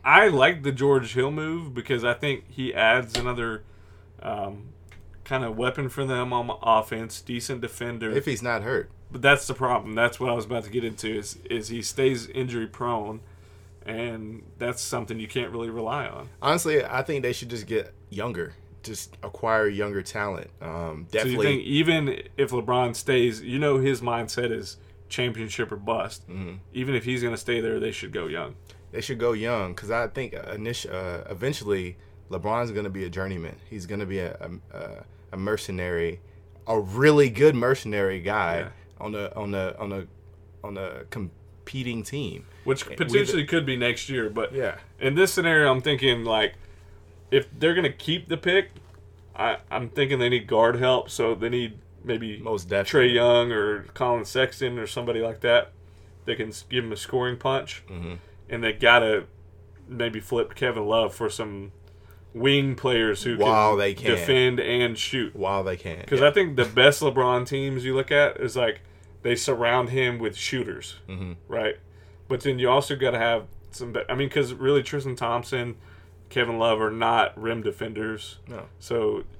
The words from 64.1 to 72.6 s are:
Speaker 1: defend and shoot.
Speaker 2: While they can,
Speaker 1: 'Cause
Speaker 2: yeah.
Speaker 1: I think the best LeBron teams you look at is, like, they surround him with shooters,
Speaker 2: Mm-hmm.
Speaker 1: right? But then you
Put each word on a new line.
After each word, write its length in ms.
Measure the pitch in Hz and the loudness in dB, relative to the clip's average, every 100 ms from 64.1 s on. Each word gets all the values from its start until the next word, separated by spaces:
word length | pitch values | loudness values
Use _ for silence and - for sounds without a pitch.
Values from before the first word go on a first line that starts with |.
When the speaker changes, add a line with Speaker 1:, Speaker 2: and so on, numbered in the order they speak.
Speaker 1:
defend 480 | 110 85 131 127 123 | 2 4 4 4 2
and 360 | 113 120 120 110 | 0 2 2 0
shoot. 360 | - 131 107 | -4 -2 -4
Speaker 2:
While 300 | - 95 98 | -2 0 0
they 120 | 92 90 | -2 -4
can, 280 | 92 85 - | -6 -10 -2
Speaker 1:
'Cause 140 | 131 | 6
Speaker 2:
yeah. 80 | 147 | 6
Speaker 1:
I 20 | |
think 260 | 202 175 127 | 6 4 2
the 80 | 117 | 2
best 360 | 117 139 143 | 8 8 8
LeBron 440 | 151 135 123 123 127 | 2 2 4 2 0
teams 380 | 139 139 131 | -2 -2 -4
you 100 | 127 | -2
look 160 | 135 135 | -2 2
at 260 | 147 143 - | 4 4 2
is, 180 | 123 127 | -2 0
like, 240 | 117 - - - - - | 0 0 -10 -20 -20 -6
they 120 | 120 | 0
surround 560 | 123 - 120 117 123 123 | 0 0 2 4 4 2
him 280 | 131 123 120 | 0 0 0
with 180 | 107 - | -4 -4
shooters, 600 | - 127 104 - - - - | -4 -4 -4 -8 -12 -16 -12
Speaker 2:
Mm-hmm. 240 | 95 90 85 - | -10 -10 -10 -6
Speaker 1:
right? 280 | 117 107 - - - - - - | -2 -2 -4 -10 -20 -20 -12 -4
But 140 | 127 | -2
then 160 | 139 | 0
you 120 | 127 | 2